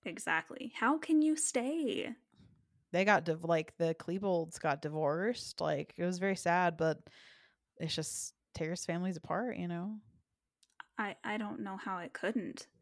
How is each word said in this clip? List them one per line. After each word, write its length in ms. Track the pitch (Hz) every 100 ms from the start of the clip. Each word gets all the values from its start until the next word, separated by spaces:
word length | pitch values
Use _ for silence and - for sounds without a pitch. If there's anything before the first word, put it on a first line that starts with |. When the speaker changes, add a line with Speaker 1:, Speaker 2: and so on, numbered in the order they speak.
| -
Speaker 1:
Exactly. 680 | 165 - 160 - - 233
How 240 | - 233 311
can 240 | - 311
you 140 | 311 311
stay? 800 | - 247 247 320 262 - - 233 _ _ - _ _ _ _
Speaker 2:
They 100 | 175
got 220 | 196 190 165
div-, 180 | 160
like, 300 | 165 165 160 -
the 180 | 165 160
Klebold's 640 | - 190 196 175 165 -
got 220 | 156 143
divorced. 800 | 151 156 147 160 208 240 - -
Like, 340 | 160 147 156 -
it 80 | 175
was 140 | 180
very 180 | 196 190
sad, 400 | 175 175 175 165
but 220 | 160 151 - - - - _ _ _ -
it's 140 | 160 -
just 380 | 156 - - - _
tears 320 | - 160 156 -
families 320 | 170 185 160
apart, 400 | - 170 247 -
you 100 | 175
know? 300 | 170 196 214 214 _ _ _ _ _ _ - - -
Speaker 1:
I, 200 | 208 -
I 140 | - 214
don't 220 | 208 -
know 120 | 202 190
how 220 | 202 185
it 160 | 175
couldn't. 540 | - 190 226 170 - - _